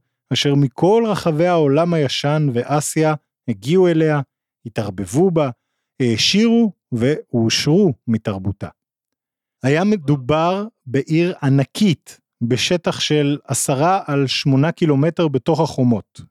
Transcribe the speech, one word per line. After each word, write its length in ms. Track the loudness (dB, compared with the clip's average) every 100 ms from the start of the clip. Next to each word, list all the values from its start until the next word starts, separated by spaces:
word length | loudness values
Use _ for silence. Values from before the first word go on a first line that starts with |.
| _ _ -6
אשר 220 | -2 0 2
מכל 480 | 0 0 2 2 2
רחבי 400 | -2 -2 0 2
העולם 460 | 2 2 2 2
הישן 540 | 0 -2 -2 -2 0 0
ואסיה 600 | -2 -2 -2 -2 0 0 -2 _ _ -8
הגיעו 400 | -6 0 2 4
אליה, 340 | 2 2 0 -4 _ _ _ -12
התערבבו 680 | -8 -6 -8 -4 0 2
בה, 180 | 2 -2 -6 _ _ _ -4
העשירו 720 | -2 0 0 2 2 2 0 -4 -8
והושרו 1000 | -2 0 -2 -4 -2 0 0 0 2 2 0 -4
מתרבותה. 600 | -4 -4 -6 -8 -8 -12 _ _ _ _ _ _ _ _ -6
היה 200 | -2 0
מדובר 840 | 0 0 0 -2 0 0 0 -2 -6 _ -6
בעיר 500 | -4 -2 0 0 -2
ענקית, 720 | 0 0 0 0 0 0 -6 -20 _ -6
בשטח 560 | -2 -2 0 -2 -2 -4
של 380 | 0 0 0 -2
עשרה 600 | -4 -4 -2 0 2 0 -2
על 200 | -2 -2
שמונה 440 | -2 0 2 2
קילומטר 560 | 0 0 2 0 0 -2
בתוך 320 | 0 0 0
החומות, 640 | 0 0 0 0 -4 -20 -20